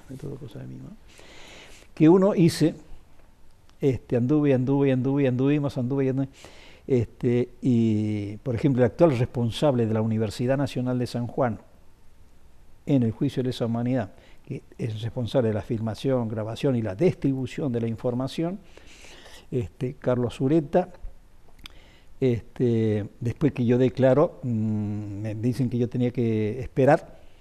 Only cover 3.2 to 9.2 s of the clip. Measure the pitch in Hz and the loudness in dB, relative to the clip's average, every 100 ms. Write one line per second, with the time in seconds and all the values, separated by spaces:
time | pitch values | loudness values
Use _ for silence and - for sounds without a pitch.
3.2 | - - - - - - 139 113 - 123 | -20 -20 -20 -20 -20 -4 -2 -2 -2 0
4.2 | 123 151 147 127 127 139 139 131 131 143 | 2 2 4 2 2 2 2 2 0 0
5.2 | 131 123 135 147 143 135 127 139 131 131 | 2 2 2 2 -2 -4 -2 -2 0 -2
6.2 | 135 - - - - - - 123 107 - | -4 -8 -20 -20 -20 -12 0 0 0 -2
7.2 | 127 123 123 - 135 117 113 107 107 107 | 0 0 0 -2 2 4 4 2 0 -4
8.2 | 101 107 135 113 147 123 120 - 165 117 | -6 -8 -6 0 2 4 2 4 4 4